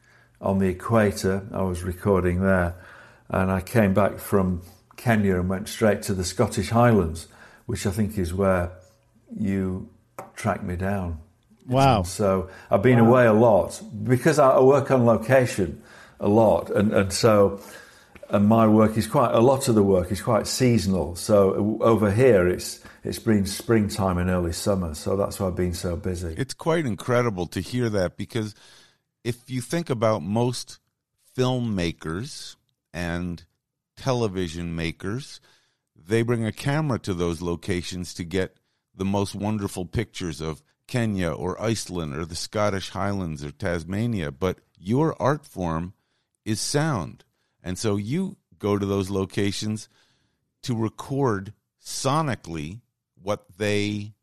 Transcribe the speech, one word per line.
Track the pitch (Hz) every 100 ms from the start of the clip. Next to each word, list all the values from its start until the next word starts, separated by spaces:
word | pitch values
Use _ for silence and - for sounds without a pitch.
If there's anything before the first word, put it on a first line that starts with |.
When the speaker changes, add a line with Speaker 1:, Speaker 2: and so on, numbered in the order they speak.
| _ _ _ -
Speaker 1:
on | - 98
the | 95
equator. | 90 - 117 104 95 98 98 104
I | 98
was | 95 87
recording | 90 87 104 95 90 90
there. | 98 92 87 87 - - - _ -
And | 92 95
I | 95
came | 92 120 101
back | 98 98 -
from | - 101 92 90 - - _ -
Kenya | 123 110 98 90
and | 90
went | 92 104
straight | - 110 104
to | -
the | 92
Scottish | 87 - 110 - 90
Highlands, | 113 120 107 82 80 - - - _ -
which | 110 107
I |
think | 98 104 101
is | 85
where | 92 98 92 87 - - _ _ _ - 214
you | 98 98 95 92 - _ _ - -
tracked | - 107 90
me | - 87
down. | 95 98 90 78 - _ _ _ -
Speaker 2:
Wow. | 127 139 113
Speaker 1:
So | 90 - 101 95 90 - -
I've | 104
been | 120 120
Speaker 2:
Wow. | 113
Speaker 1:
away | 127 120
a |
lot | 107 117 98 82 - - 107
because | 107 127 170 147
I, | 135
I | 135
work | 131 139 131
on | 135
location | 117 110 - 131 123 - 87 73 - - - -
a | -
lot. | 107 110 85 -
And, | - 104
and | 110 95
so, | - 117 107 98 - - - - - _ - -
and | 104 104
my | 113 110
work | 107 107 110
is | 104
quite, | 147 117
a | 113
lot | 120 131 131
of |
the | 107
work | 98 92 90
is | 98
quite | - 107 -
seasonal. | - 127 117 90 95 76
So | 90 - 104 95 - 104 110
o-, |
over | 113 113 104
here, | 101 131 101 90
it's, | 90 - - - -
it's | 107 98
been | 113 104
springtime | 95 - - 113 101 - 95 87
and | 90
early | 90 87
summer. | 82 107 98 85
So | 76 - 98
that's | 101 -
why | 95
I've |
been | 90 90
so | 85 90 85
busy. | 92 90 87 80
Speaker 3:
It's | 135
quite | - - 165 135
incredible | 92 - 120 120 92 82
to | 98
hear | 80 123 120
that, | 104 87 -
because | 101 117 107 - - - _ _ _ _
if | 117 117 -
you | 127
think | - 170 170
about | 120 110 107
most | 80 110 123 123 - - _ _ _ _ _ -
filmmakers | 127 127 117 98 85 - 80 85 135 - - - _ _ _
and | 82 87 87 90 85 - _ _ _ _ -
television | 135 123 113 92 90 85 85
makers, | 82 82 - 95 120 143 - _ _ _ _ _
they | _ 80 113
bring | 117 120
a | 110
camera | - 143 147 151 107
to | -
those | 87 85 80
locations | 87 85 - 90 - 90 87
to | -
get | 82 92 90 _ _ _ _
the | -
most | 95 101 101
wonderful | 101 101 107 98 -
pictures | 85 - 107 - 90 71
of | 78 73 _ _ -
Kenya | 127 113 98 85
or | 73 90 -
Iceland | 107 110 - 90 78 69
or |
the | 82
Scottish | 85 - 107 104 98 -
Highlands | 92 98 101 87 76
or | 73
Tasmania. | - 98 87 80 98 120 107 73
But | 65 92 - _ _
your | 87 123 160 -
art | 120 151
form | - 95 87 80 87 - _ _ _ _
is | 104 107
sound. | - 143 160 120 69 - _ _ _ _
And | 85 92
so | 110 101
you | 104 160 190 - _ -
go | 101 101
to | 98
those | 98 95
locations | 98 98 - 101 - 107 107 - _ _ _ _ _ _ _
to | -
record | 113 113 - - 135 135 98 98 - _ _
sonically | - - 135 151 156 131 - 82 76 113 _ _ _ _
what | 90 104 _ 90
they | 104 104 104 104 104 -